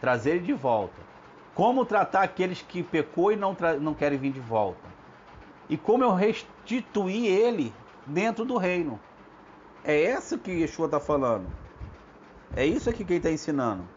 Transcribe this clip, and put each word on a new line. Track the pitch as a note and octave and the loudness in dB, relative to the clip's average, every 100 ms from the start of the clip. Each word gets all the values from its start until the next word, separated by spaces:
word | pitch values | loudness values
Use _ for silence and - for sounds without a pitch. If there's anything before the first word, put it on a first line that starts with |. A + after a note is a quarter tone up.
trazer | B2+ B2 A#2 | 2 2 2
ele | F3 | 0
de | F3 | 0
volta. | C#4 C3 A2+ F#2+ - - - - - - | -2 2 0 0 -8 -20 -20 -20 -20 -14
Como | - G3+ C4 A#3 | 0 2 2 2
tratar | G#3+ F#3+ F#3+ | 2 2 2
aqueles | F#3+ - F#3 F3 | 2 0 -4 -4
que | - F3+ | -8 -8
pecou | E3+ E3 D3+ - F#3+ | -2 -2 -2 2 2
e | G#3+ | 2
não | G3 | 0
tra-, | G3 E3+ D3+ | 0 0 0
não | D3+ | -2
querem | D3+ D3 C#3 | 0 0 0
vir | C#3 | -2
de | C3+ | -6
volta? | A#2+ A2+ G2+ F2+ - - - - - - - - - | -2 0 0 -4 -16 -20 -20 -20 -20 -20 -20 -20 -6
E | D3+ | -6
como | - A#3 | 2 4
eu | B3+ F#3 | 4 4
restituir | G#3 G#3+ - - - A#3+ - G#3+ F#3 G3+ A#3 | 2 0 -8 -20 -6 -6 -2 -2 -2 0 2
ele | F#3+ A#3 A3+ B2 G#2+ - - | 4 4 2 -4 -6 -20 -20
dentro | - D3+ G#3+ A3+ | -6 0 0 0
do | A#3 B3 | -2 0
reino? | F#3 F3+ D#3+ A2 - - - - - - - - | 0 0 -2 -6 -14 -20 -20 -20 -20 -20 -20 -12
É | - D3+ E3+ C4 | 0 2 4 0
isso | - - | -4 -8
que | - | -4
Yeshua | F3+ E3 - D#3+ | -2 -2 0 0
tá | D3 | 0
falando. | - D3 C3 A2 F2+ - - - - - - - - - - - | 0 0 2 0 -2 -12 -16 -16 -16 -16 -20 -20 -20 -20 -10 -2
É | C#3 | 0
isso | A#3+ - | 0 -2
aqui | A3+ F#3 | -4 -2
que | |
ele | F3 | 0
tá | E3+ | 0
ensinando. | D#3 - C#3+ B2 G2 F2+ | -2 -2 0 0 -2 -8